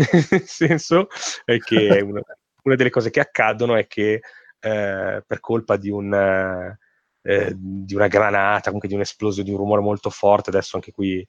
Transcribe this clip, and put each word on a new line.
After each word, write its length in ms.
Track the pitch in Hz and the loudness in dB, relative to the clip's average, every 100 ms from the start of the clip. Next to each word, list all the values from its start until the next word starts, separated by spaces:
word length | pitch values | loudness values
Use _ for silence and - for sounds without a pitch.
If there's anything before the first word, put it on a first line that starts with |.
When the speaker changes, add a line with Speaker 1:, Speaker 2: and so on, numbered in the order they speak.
| 143 175 143 | 4 4 4
Speaker 1:
Nel 120 | 190 | 0
senso 640 | - - 160 160 - 170 202 - - - | -2 -2 0 0 2 2 0 -6 -10 -8
è 120 | - 117 | -2 -2
che 420 | - 110 104 98 | 2 2 4 4
Speaker 2:
<laughs> 40 | |
Speaker 1:
una, 160 | 101 101 - - _ _ | 2 -6 -10 -18 _ _
una 100 | 135 | 0
delle 160 | 131 123 | 2 4
cose 180 | 127 117 | 2 0
che 100 | 143 | 0
accadono 560 | 143 - 110 110 120 113 | 0 2 0 2 2 2
è 100 | 104 | 0
che, 340 | - 104 110 - - _ _ | -2 0 0 -6 -20 _ _
eh, 640 | 110 107 101 98 95 101 - | -4 -2 -2 -4 -4 -6 -8
per 140 | - | -10
colpa 360 | - 117 110 104 | -4 -4 0 -2
di 140 | 101 | -2
un, 220 | 101 101 101 98 95 95 92 90 107 _ _ _ _ | -6 0 2 2 2 -2 -6 -10 -14 _ _ _ _
eh, 300 | - 101 98 92 | 0 0 0 -6
di 380 | 95 98 98 | -10 -10 -6
una 140 | 101 104 | 0 2
granata, 560 | 101 107 101 98 104 | 4 2 2 2 0
comunque 240 | 101 101 98 | -2 -6 -6
di 60 | |
un'esplosione, 520 | 98 98 - 107 98 98 | -4 -6 -4 -4 -4 -4
di 80 | |
un 60 | 98 | -4
rumore 200 | 101 104 | 0 0
molto 300 | 104 104 104 | 0 -2 -6
forte, 400 | - 101 101 101 | 0 4 4 2
adesso 260 | 95 - 95 | -2 -2 -10
anche 140 | 98 | -10
qui 320 | - 98 92 | -6 -4 -4